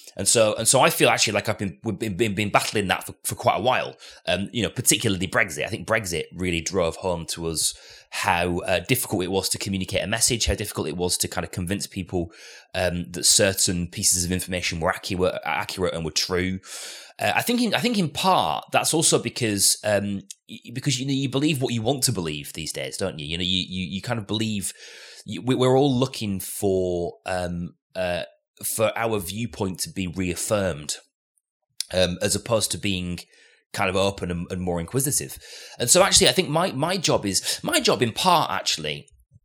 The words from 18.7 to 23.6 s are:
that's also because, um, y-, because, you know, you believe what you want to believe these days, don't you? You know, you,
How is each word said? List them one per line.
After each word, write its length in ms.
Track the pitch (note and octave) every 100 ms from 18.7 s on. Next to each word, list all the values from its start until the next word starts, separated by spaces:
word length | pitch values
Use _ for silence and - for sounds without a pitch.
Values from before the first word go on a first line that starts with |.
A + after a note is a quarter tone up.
that's 200 | - A2+
also 280 | D#3+ - D3+
because, 580 | A2+ - A2+ G2+ - -
um, 380 | G#2+ G2+ G2+ G2 - - _
y-, 240 | A2 -
because, 260 | A#2+ D3 B2
you 80 | C3+
know, 60 |
you 160 | C3+ C3+
believe 340 | C3+ D3+ C#3+
what 120 | C3
you 80 | A#2
want 200 | A2 C#3
to 80 | B2
believe 400 | F#2+ E2 D2+ C#2+
these 180 | - D2+
days, 240 | - C2+ -
don't 240 | F#2+ D#2
you? 60 | D2
You 120 | E2
know, 60 |
you, 200 | F2+ F#2